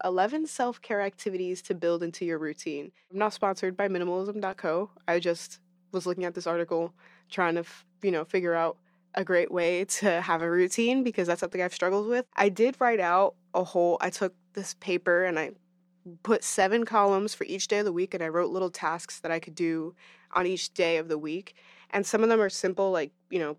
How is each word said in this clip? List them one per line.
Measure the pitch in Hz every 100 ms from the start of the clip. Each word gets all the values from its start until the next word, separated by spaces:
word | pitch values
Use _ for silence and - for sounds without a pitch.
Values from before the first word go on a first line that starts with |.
eleven | 185 185 202 302 311
self-care | - 247 240 - 208
activities | 196 - 208 185 180 180
to | -
build | 180 170 170
into | 170 165
your | 170 160
routine. | 156 151 165 143 - - _
I'm | 190
not | 214
sponsored | - 202 190 185 185
by | 202
minimalism | 180 175 180 196 208
dot | 190 190
co. | 175 165 202 - -
I | 175
just | 175 170 - - _ _ _
was | 185 180
looking | 180 180
at | 175
this | 175
article | 170 170 165 170 - - - _
trying | - 175 170
to, |
f-, | 170 - _ _
you | 196
know, | 170
figure | 165 190 175
out | 165 165 - _ _ _ -
a |
great | 196 175 175
way | 175 170 180 196
to | - 208 170
have | 175 165
a | 170
routine | 175 180 - 233 269
because | 247 208 175
that's | 175
something | 175 185
I've | 180
struggled | - 180 202 214
with. | 240 254 -
I | 202
did | 185 240 262
write | 247 226
out | 175 180 196 - _
a | -
whole, | 185 180 175 170
I | 185
took | - 185 - _
this | 208 190 -
paper | - 175 180 175
and | 185 160
I | 139 107 _ _ _ _ 180 170
put | - 220
seven | - - 190 226
columns | 226 220 202 196 214
for | - -
each | 190 -
day | 208
of | 208
the |
week, | 175 190
and | 185
I | 160
wrote | 165 175
little | 185 180
tasks | - 160 170 - -
that | 170
I | 165
could | 165 160
do | 165 160 160 180 - - _
on | - 180
each | 185 -
day | - 165 165
of | 165
the | 151
week. | 151 170 196 - - - -
And | 202 196
some | 220
of | 226
them | 226
are | 196
simple, | - 190 185 196
like, | 180 147 - _
you | 180
know, | 151